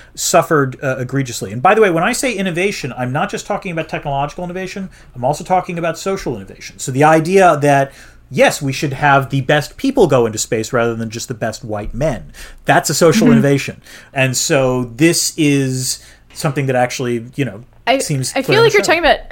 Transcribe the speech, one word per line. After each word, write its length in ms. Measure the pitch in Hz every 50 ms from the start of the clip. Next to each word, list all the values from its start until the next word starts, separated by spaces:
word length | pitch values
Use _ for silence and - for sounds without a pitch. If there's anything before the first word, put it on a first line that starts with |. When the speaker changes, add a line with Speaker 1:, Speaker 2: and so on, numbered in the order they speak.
| - - -
Speaker 1:
suffered, 640 | - - - - 170 - - 165 147 135 131 127 -
uh, 140 | - 131 131 120
egregiously. 540 | 123 127 135 139 131 120 113 - 113 95
And 100 | 104 123
by 120 | 127 185 214
the 60 | 220
way, 100 | 214 190
when 140 | 165 160 175
I 80 | 226
say 200 | 247 - - 254
innovation, 600 | 220 196 190 190 160 170 185 208 - - - 127 117
I'm 160 | 127 123 127
not 180 | 131 151 190 202
just 160 | - 190 -
talking 260 | - 202 185 - 185
about 160 | 165 165 156 -
technological 560 | - 156 - 147 139 139 143 143 - - 180
innovation, 460 | 175 175 185 190 185 - 202 190 170 - - - - -
I'm 100 | 123 120
also 200 | 135 156 - 165
talking 340 | - 185 180 180 - 170 170
about 200 | 170 165 160 -
social 380 | - 196 196 190 - 160 123
innovation. 420 | 101 95 98 - - - - - -
So 140 | - 139
the 120 | 123 131 151
idea 520 | 156 160 165 156 170 190 196 185 175 156 143
that, 300 | 143 147 139 139 139 139 - - - - - - _ -
yes, 300 | 127 147 269 233 - -
we 120 | 147 135
should 200 | 131 - 165 147
have 380 | 131 - 147 143 135 139 131 -
the 100 | 139 135
best 380 | 127 - 151 151 143 - - -
people 280 | - 269 269 262 196 147
go 180 | 139 123 117
into 100 | 110 107
space 360 | 110 - - 123 110 110 -
rather 220 | - 120 117 117 113
than 160 | 113 113 113
just 180 | 110 117 - -
the 60 | 123
best 300 | 107 123 113 107 - -
white 300 | 110 107 104 107 - -
men. 380 | 113 147 160 131 - - - - - - - - - -
That's 240 | - 156 175 175 -
a 40 | 147
social 320 | - 175 165 147 220 -
Speaker 2:
Mm-hmm. 60 | -
Speaker 1:
innovation. 500 | - - - 139 139 135 - - - - - - - - - -
And 240 | - 139 131 131 123
so 480 | - - - 160 135 131 127 127 127 123
this 480 | 117 113 117 156 170 165 - - - -
is 680 | 170 151 143 143 139 135 131 127 127 127 - - - - - - _ _ _ -
something 320 | - - 151 135 147 139
that 100 | 135 127
actually, 500 | 123 123 123 - - 127 120 120 117 113 123 -
you 80 | - -
know, 180 | - - 117 123 _ _ - -
Speaker 2:
I, 120 | 240 262 277
Speaker 1:
seems 320 | - - 151 131 127 -
Speaker 2:
I 100 | - 269
Speaker 1:
clear 20 | 262
Speaker 2:
feel 120 | - 392 427
Speaker 1:
in 40 | 466
Speaker 2:
like 80 | 440
Speaker 1:
the 60 | 427 427
Speaker 2:
you're 60 | -
Speaker 1:
show. 40 | -
Speaker 2:
talking 120 | 320 339
about 200 | 330 277 220 - - -